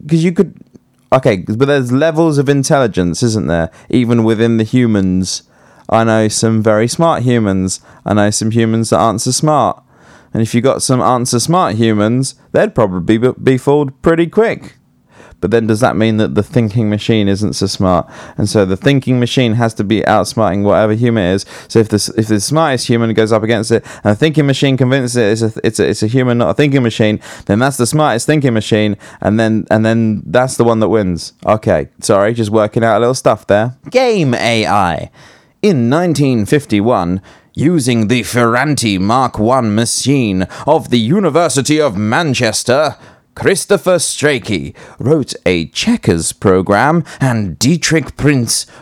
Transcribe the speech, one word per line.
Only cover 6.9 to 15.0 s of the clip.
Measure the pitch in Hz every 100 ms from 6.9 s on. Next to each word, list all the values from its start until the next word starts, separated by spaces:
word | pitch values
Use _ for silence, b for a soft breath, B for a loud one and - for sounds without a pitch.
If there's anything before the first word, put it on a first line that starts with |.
| - 165 120
humans. | 127 120 104 95 92 - B B
I | - 104
know | 104
some | - 110
humans | 113 113 113 113
that | 110
aren't | 110 110
so | 127
smart. | - 151 147 104 - b b b b b
And | -
if | 113 120
you |
got | 127 -
some | - 127
aren't | 101 123 123
so | 120
smart | 151 175 151 107
humans, | 113 107 107 127 131 b b
they'd | - 208
probably | - 104 90 90 110
be, | 123 -
be | 117 127
fooled | - 147 139 -
pretty | - 165 170
quick. | 208 226 95 - - _ _